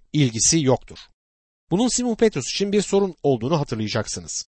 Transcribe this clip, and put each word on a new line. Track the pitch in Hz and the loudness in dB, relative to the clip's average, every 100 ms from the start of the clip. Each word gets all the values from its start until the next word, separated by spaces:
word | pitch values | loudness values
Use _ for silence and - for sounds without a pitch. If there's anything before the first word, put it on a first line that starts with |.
| _ | _
ilgisi | 147 131 113 - 165 | 0 0 2 0 2
yoktur. | 131 123 - - - _ _ _ _ _ - | 2 2 -2 -20 -20 _ _ _ _ _ -4
Bunun | 175 240 | 0 0
Simon | - 247 | 0 -2
Petrus | 220 226 151 123 | 2 2 0 -6
için | - 202 | -4 0
bir | 202 | 0
sorun | 185 196 196 - | 2 2 0 0
olduğunu | 143 127 120 151 | 0 0 0 0
hatırlayacaksınız. | 143 113 107 113 101 - 82 - - | -2 -4 -4 -4 -4 -8 -10 -12 -12